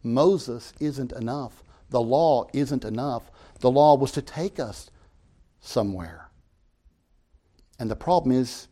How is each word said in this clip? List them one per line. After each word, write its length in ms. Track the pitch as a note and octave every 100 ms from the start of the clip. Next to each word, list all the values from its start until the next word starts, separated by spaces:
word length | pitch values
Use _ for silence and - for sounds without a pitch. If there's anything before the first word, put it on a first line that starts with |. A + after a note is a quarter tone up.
Moses 680 | B2 B2 F#3 F#3+ - A#2 - -
isn't 320 | D3+ C3+ B2
enough. 500 | - A2+ C#3+ B2 - - - -
The 100 | B2
law 460 | A#2 C#3 E3 C3 -
isn't 320 | C3+ C#3 C#3
enough. 460 | G#2+ A2 C#3+ A#2+ - - - -
The 100 | B2+
law 260 | C3 D3+ C#3
was 160 | C3+
to 100 | -
take 380 | - D3+ F#3 -
us 300 | A#2+ F#2+ - _ _ _ _ _ _ _
somewhere. 680 | - B2 G2+ F#2 E2 E2 - _ _ _ _ _ _ _ _ _ _ _ _ _ _ -
And 120 | A2+
the 60 | G#2+
problem 360 | - F3 C3+
is 360 | B2+ B2 - -